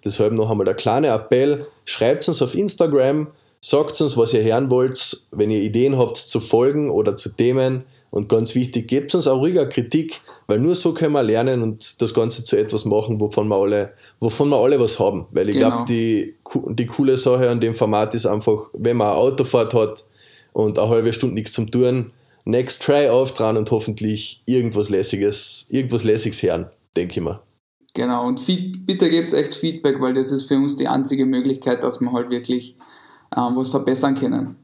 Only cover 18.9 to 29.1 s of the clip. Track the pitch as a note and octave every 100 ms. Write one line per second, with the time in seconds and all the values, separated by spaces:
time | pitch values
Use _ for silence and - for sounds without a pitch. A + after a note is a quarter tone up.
18.9 | A#2+ G#2 D#2+ B2 C3 - B2 A2 A#2 G#2+
19.9 | G#2+ - _ _ _ _ - G#2+ F#2+ G#2+
20.9 | A2+ A2+ A2 B2+ G#2+ G#2+ - A2 B2 B2
21.9 | B2+ A#2 _ _ _ - A#2 B2+ - -
22.9 | C#3+ C#3 A#2+ C3+ - A2 A2 G#2+ A2+ A2
23.9 | G#2 G#2+ G#2 - - - B2+ A#2 G#2 G#2
24.9 | F#2+ F#2+ G2 G2+ G2+ - - - C3 B2+
25.9 | A#2 G#2+ G#2+ A2+ - F#2 E2+ F2 _ _
26.9 | - F2+ F2 D#2+ G2 _ _ _ _ -
27.9 | - B2 A#2+ B2 B2+ - F3+ - - -
28.9 | F#3+ E3+